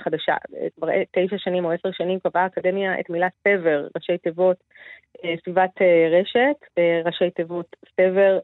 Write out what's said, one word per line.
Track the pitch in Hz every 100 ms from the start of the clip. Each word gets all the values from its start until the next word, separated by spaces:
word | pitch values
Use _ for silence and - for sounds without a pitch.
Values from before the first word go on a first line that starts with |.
חדשה, | - 156 - - - - 170 -
כבר, | 160
אה, | 190 180
תשע | - 185 196
שנים | - 180
או | 175
עשר | 170 190
שנים | 180 180 185
קבעה | 180 175
האקדמיה | 185 180 180 190 196 180
את | -
מילה | 170 180 -
סבר, | 202 202 165 147 143 170
ראשי | - 175
תיבות, | 175 165 185 180 _ - - - _ -
אה, | 175 165
סביבת, | - 180 185 -
אה, | 185 170 165 175
רשת, | 202 233 262 294 - -
אה, | 170 170
ראשי | 170 170 175
תיבות | - 165 175 175 - - -
סבר, | 185 185 196 190